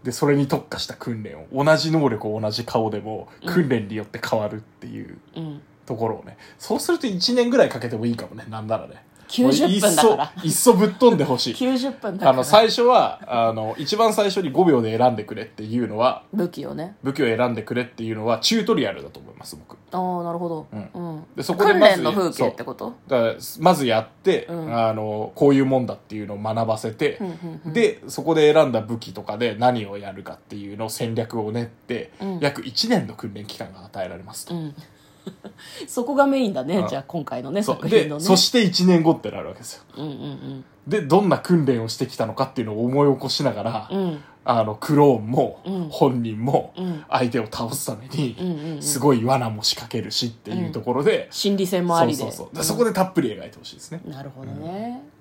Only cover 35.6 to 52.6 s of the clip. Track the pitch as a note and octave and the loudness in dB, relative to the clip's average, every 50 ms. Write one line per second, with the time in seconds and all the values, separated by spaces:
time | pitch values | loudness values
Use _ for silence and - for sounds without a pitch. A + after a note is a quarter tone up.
35.6 | - - - - F#4+ - - C4 A#3+ B3+ C#4+ C4+ C#4 C#4 C4+ C4+ B3+ G#3 F#3 C3+ | -20 -20 -16 -16 -14 -8 -6 -6 -4 -2 2 4 4 4 4 2 2 0 -2 -4
36.6 | B2+ C#3+ F3+ G3+ - - C3 C#3 C#3+ - - E3+ C#3+ - B2+ B2 B2 C3 D#3+ G3+ | -4 0 0 0 0 0 -4 -6 -8 -6 -8 -8 -6 -6 -8 -8 -8 -4 -2 -2
37.6 | G#3 - - - - D3+ G#3 G#3+ D#3+ D3+ D3 D3 D#3+ F#3 F#3+ F#3 - - - B3 | 0 0 -2 -2 0 4 4 4 4 4 -4 -4 4 4 6 6 6 4 4 4
38.6 | A3 F3+ F3+ - F3+ F#3 F3+ E3+ D#3 E3 D3+ A#2+ - G#2 F#2+ G2 D2 D2+ - - | 4 4 2 4 6 6 6 8 6 4 2 2 0 -8 -8 -8 -10 -10 -12 -14
39.6 | A#2 - - - - _ - - D3 D#3 C#3 A#2+ C3+ D3 C#3 C3 C3+ C3+ C3+ C3 | -16 -16 -16 -18 -20 _ -12 -10 -10 -10 -10 -10 -10 -12 -12 -10 -12 -12 -12 -14
40.6 | B2+ _ _ _ _ C#3+ D3 G#3+ E3 C3+ D3+ G3 G#3 F#3 C#3+ - - - F3+ E3+ | -16 _ _ _ _ -2 -2 -2 2 4 4 6 6 4 2 2 2 2 2 4
41.6 | D3 C#3 B2+ A#2 A2+ A2+ - - C3 - - - A2+ A2 G#2+ - C3+ C3 - C3 | 4 2 2 0 -2 -6 -4 -6 -6 -6 -4 -4 -4 -4 -2 -4 -4 -4 -2 -6
42.6 | A2+ G#2+ G#2 G#2+ A#2+ B2 C3 C#3+ D3 C#3+ C3+ - C3+ C3 - - D3 C3 A2+ G#2 | -6 -4 -4 -2 -2 0 2 4 4 4 4 2 -2 -4 -4 0 0 -2 -2 -2
43.6 | G2+ A2+ A#2 A2 - - F3 G3 F#3+ F3+ D#3 D3 - - - _ _ - A#2+ A2+ | -4 -4 -4 -4 -6 -4 -4 -2 -2 -2 -4 -6 -12 -18 -20 _ _ 0 2 2
44.6 | G#2+ G#2+ G#2 - - - D3+ C#3+ D3 C#3+ B2+ A2 G#2 A2 B2+ D3+ C3 - - - | 2 0 -2 -6 -2 0 4 6 6 6 6 2 0 -2 0 0 0 0 -4 -10
45.6 | - F3+ G3 F#3 E3+ D3+ - - D#3+ C3+ B2 A#2+ A#2 A2+ G#2+ G#2+ A#2 C3+ C#3+ - | -8 -6 -6 -4 -6 -6 -2 0 2 2 2 0 -4 -4 -4 -4 -2 0 0 0
46.6 | - - - - F#3 F#3 E3+ D3+ - - - C3 B2+ A#2 A#2+ B2 A2 G#2+ - - | 0 -2 -10 -8 -6 -6 -6 -8 -8 -4 -2 0 0 0 -2 -4 -4 -4 -8 -8
47.6 | A#2+ A#2 A2+ - - - A2 G#2 A#2+ C3+ - D#3 D3 B2 A2+ - F3 F#3 E3+ D3 | -8 -6 -6 -8 -8 -8 -10 -10 -12 -8 -6 -4 -4 -4 -4 -6 -6 -6 -6 -6
48.6 | D3 E3 D#3+ C#3+ - - C#3+ C3+ C3 C#3+ C3+ A#2 A2+ B2+ C3+ B2+ A#2+ A2+ G#2+ G#2+ | -8 -10 -10 -6 -4 -4 -4 2 4 4 4 4 4 2 2 2 0 -4 -6 -4
49.6 | G#2+ - - - A#2+ A#2 - A2+ F#2+ G2 - - B2 A#2 A2 - _ - - F#3 | -4 -4 -4 -4 -8 -8 -6 -6 -6 -4 -6 -4 -4 -6 -8 -10 _ -8 -6 -4
50.6 | F3 D#3+ D3+ - - B2 B2 C3 D3 A3 G#3+ - - - - - - G3+ G3+ F#3+ | -4 -4 -6 -6 -4 -2 -2 0 2 2 0 0 -4 -6 -8 -2 0 0 0 0
51.6 | F#3+ F#3 - F3+ F3 F3 E3+ E3 E3 E3 D#3 C3+ - - - - - - - D#3 | 0 0 0 0 0 2 4 4 4 4 2 -2 -4 -8 -8 -10 -14 -12 -8 -4